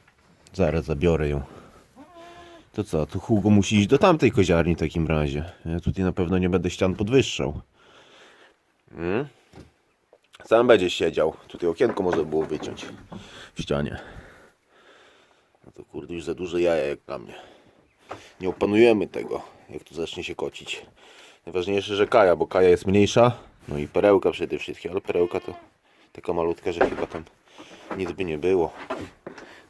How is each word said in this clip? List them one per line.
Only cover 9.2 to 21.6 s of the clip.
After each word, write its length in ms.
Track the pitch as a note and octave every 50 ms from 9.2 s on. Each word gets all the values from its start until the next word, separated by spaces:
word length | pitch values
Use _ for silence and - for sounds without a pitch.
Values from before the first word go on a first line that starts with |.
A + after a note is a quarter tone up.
| D3 C#3 _ _ _ _ - - - _ _ _ _ _ _ _ _ _ _ _ _ _ _ - -
Sam 220 | - A2+ A#2 B2
będzie 220 | A#2+ A2+ F#2+ F2+ E2+
siedział. 440 | - - F#2 E2 D2+ E2 D#2 D#2 - - -
Tutaj 220 | - - - F2 E2+
okienko 340 | E2 - B2+ A2 - - F#2
można 200 | F2+ E2 E2 D#2
było 220 | D#2 D#2 D#2 D2+
wyciąć 400 | D2+ D#2 D2 - D2 - - - - - - - - - - - - - - - - _
w 80 | -
ścianie. 380 | - - C#2+ C#2+ D2 - - - - - - - - - - - - _ _ _ _ _ _ _ _ _ _ _ _ _ _ _ _ _ _ _ _ _ _ _ -
No 60 | -
to 140 | - - -
kurde, 280 | _ - D2 C#2+ C2+ E2+
już 100 | E2+ D2
za 100 | - -
duże 280 | E2+ F2+ E2 E2+ F2
jaja 240 | F2 E2+ E2 D#2 C#2+
jak 140 | D2 C#2 - _
dla 120 | - C#2+ B1+
mnie. 140 | G#1 G1+ - - - - - _ _ _ _ _ _ _ _ _ _ - - - - - _ -
Nie 80 | F#2 F#2
opanujemy 580 | - - G2+ G2+ G#2 G#2+ A#2 A#2 A2 G2+ E2+
tego, 340 | - - A1+ A#1 - B1 - - - - - _ -
jak 140 | - D2+ -
tu 120 | - C#2+
zacznie 280 | D#2+ E2 - - F2 E2
się 120 | - D#2+
kocić. 500 | - - C#2 - - D2 - - - - - _ _ _ - - - - - - _ -
Najważniejsze, 500 | E2+ E2 F#2